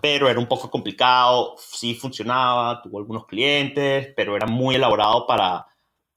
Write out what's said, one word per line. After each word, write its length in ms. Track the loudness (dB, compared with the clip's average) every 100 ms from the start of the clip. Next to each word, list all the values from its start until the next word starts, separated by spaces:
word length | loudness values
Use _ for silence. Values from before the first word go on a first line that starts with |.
Pero 300 | -2 2 2
era 80 | 2
un 80 | 0
poco 240 | -4 -4
complicado, 840 | -6 -6 0 2 4 4 4 0 -6
sí 360 | -16 -8 -8
funcionaba, 840 | -6 -8 -8 -4 0 0 0 -2 -4
tuvo 180 | -10 -12
algunos 280 | -10 -12 -8
clientes, 840 | -2 0 0 -2 -2 0 0 -2 -4
pero 180 | -2
era 120 | -2 -2
muy 300 | -2 0 2
elaborado 500 | 2 4 4 2 2
para 400 | 2 0 -2 -8 _ _ _ _